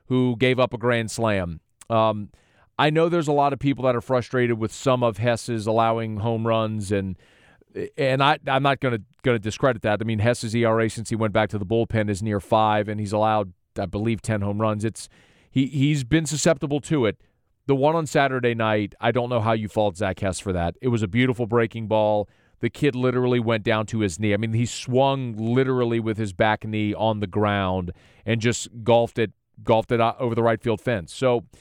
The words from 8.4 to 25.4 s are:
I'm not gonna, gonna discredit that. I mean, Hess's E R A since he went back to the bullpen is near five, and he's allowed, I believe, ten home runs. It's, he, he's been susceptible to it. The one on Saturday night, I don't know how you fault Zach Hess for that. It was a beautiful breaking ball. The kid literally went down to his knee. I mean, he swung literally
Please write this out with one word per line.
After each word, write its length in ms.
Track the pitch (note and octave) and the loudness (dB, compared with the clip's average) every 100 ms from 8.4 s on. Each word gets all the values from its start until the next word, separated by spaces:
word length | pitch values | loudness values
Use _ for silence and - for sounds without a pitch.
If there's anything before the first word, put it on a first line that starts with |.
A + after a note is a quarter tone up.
| - | 0
I'm 160 | C3+ | 0
not 180 | C#3 C3+ | 0 0
gonna, 200 | C3 A#2 F#2+ _ | -2 -4 -6 _
gonna 160 | C3 A#2+ | 0 0
discredit 440 | G#2 - C#3 A2+ | -2 0 0 0
that. 180 | A2 G#2 | 0 0
I 40 | |
mean, 160 | A2 A2 | 0 0
Hess's 360 | A2+ A#2+ A#2 A#2 | 2 0 -2 0
E 80 | |
R 160 | A2+ A2+ | 2 2
A 80 | A2+ | 0
since 220 | - A2 | -2 -6
he 60 | A2 | -2
went 180 | A2 | 0
back 160 | G#2 G#2+ | 2 0
to 80 | G#2+ | -2
the 80 | F#2 | 0
bullpen 420 | A2+ A2+ A2+ G#2 | 0 0 0 0
is 140 | F#2+ | -2
near 180 | A2 G2+ | -2 -2
five, 480 | - A2+ A2 G#2+ G#2 | 2 2 4 2 -2
and 100 | G#2+ | -4
he's 140 | G#2 | -4
allowed, 400 | G#2 A2 G#2+ G2+ - _ - | 0 2 0 -2 -10 _ -8
I 60 | |
believe, 380 | F#2+ G2+ A2 A2+ | -6 -2 -2 -2
ten 180 | - A2 | -2 -2
home 180 | G2+ G2+ | -2 -2
runs. 280 | A2 G#2+ A2 | -2 0 -4
It's, 240 | - - _ _ _ _ | -6 -14 _ _ _ _
he, 160 | C3 C3+ | 0 0
he's 360 | D3 C#3 D3+ | 2 2 2
been 220 | A#2+ D#3 | 2 0
susceptible 560 | D#3 D3+ F3 D#3+ D3+ C#3+ | 0 0 2 2 0 -4
to 240 | - D#3 | -2 0
it. 160 | A2 - _ _ _ _ - | 0 -2 _ _ _ _ -2
The 80 | |
one 220 | C#3 C#3+ E3 | 2 2 2
on 100 | D#3 | 0
Saturday 480 | D#3 C#3 C3 B2 | 2 2 2 0
night, 400 | A#2 A2 G#2+ G2+ - | 0 0 0 -2 -2
I 100 | A2+ | -2
don't 180 | A#2+ A#2+ | 0 0
know 120 | B2 | 0
how 120 | A2 | 0
you 140 | A2+ G#2+ | 0 -2
fault 300 | - G#2 F2 | 0 0 0
Zach 240 | G2+ F#2 | -4 -2
Hess 180 | G2 F2 | -4 -4
for 140 | G#2 | -4
that. 240 | F2+ E2+ - | -2 -2 -2
It 60 | B2+ | -2
was 160 | A#2 | 0
a 60 | G#2 | 0
beautiful 380 | G#2+ B2+ A#2 A2+ | 0 0 0 0
breaking 420 | A#2+ A#2 A#2 A2 | 0 0 -4 -2
ball. 400 | G#2+ G#2+ G#2+ G2+ _ _ _ | 2 2 0 -2 _ _ _
The 100 | A#2+ | -6
kid 240 | - D3 | 0 0
literally 460 | B2+ B2+ B2 B2 B2 | 2 0 0 0 0
went 240 | A2+ A2+ | 0 0
down 220 | G#2 A2 G#2+ | 0 0 -2
to 140 | A2+ | -2
his 200 | G#2 E2 | -2 0
knee. 120 | G#2+ | 0
I 40 | G2+ | 0
mean, 160 | A2+ | 0
he 140 | A2 A#2 | -2 -2
swung 680 | - - B2 C#3 C#3 B2+ | -4 -2 2 2 0 -4
literally 640 | G#2+ | -6